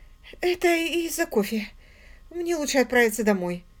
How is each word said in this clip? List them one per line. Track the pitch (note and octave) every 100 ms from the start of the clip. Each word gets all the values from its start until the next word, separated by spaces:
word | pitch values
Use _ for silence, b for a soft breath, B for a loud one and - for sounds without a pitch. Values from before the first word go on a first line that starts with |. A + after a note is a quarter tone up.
| B B B -
"Это | F4+ F4+ F4
из-за | E4+ E4 E4+ E4 D#4+ E4
кофе. | A3+ G3+ A3 G#3 b b b b b b
Мне | E4+ E4+ E4+
лучше | C#4 C#4
отправиться | B3 B3 A#3 A3+
домой". | G#3+ G3 F3 F3 - b